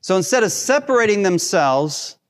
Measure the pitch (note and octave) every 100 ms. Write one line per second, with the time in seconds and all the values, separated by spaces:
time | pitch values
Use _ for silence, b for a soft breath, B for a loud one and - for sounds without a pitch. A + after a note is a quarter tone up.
0 | - F#3+ F3 B3+ G#3+ - - C#4 C#4+ B3+
1 | A3+ G#3 G3 F3 - F#3 C#3+ C3 D3+ D3
2 | - - _